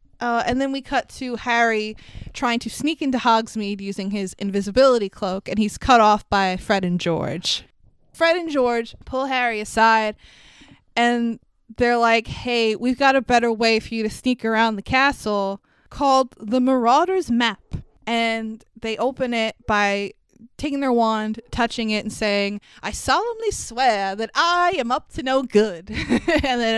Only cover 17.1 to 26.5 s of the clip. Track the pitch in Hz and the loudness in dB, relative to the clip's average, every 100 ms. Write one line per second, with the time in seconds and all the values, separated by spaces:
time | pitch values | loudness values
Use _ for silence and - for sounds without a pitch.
17.1 | 381 - 233 233 196 _ - - _ - | 0 0 2 0 -2 _ -12 -12 _ -4
18.1 | 233 226 226 220 220 _ - 226 220 247 | -2 0 -2 -6 -10 _ -12 -8 -2 -2
19.1 | 277 254 240 220 - - 208 208 202 202 | -2 -2 -2 -2 -6 -2 0 2 0 -4
20.1 | - _ _ 226 - 294 277 277 240 226 | -12 _ _ -20 -8 -6 -2 0 2 2
21.1 | 220 214 220 - - 233 - 220 214 208 | 0 -4 -6 -8 -2 -2 -2 -2 -2 -4
22.1 | - 214 202 202 202 - - - - - | -4 -2 0 -2 -4 -12 -12 -10 -8 0
23.1 | 294 453 440 440 - - 233 262 208 196 | 0 0 -4 -4 -6 -8 0 2 2 -2
24.1 | 202 220 262 339 349 349 359 233 269 - | -4 -4 0 2 2 2 0 -2 -4 -4
25.1 | - 262 269 262 208 214 170 190 214 - | -8 -2 -2 2 2 2 -2 -8 -8 -2
26.1 | 240 - 311 277 | -2 2 0 0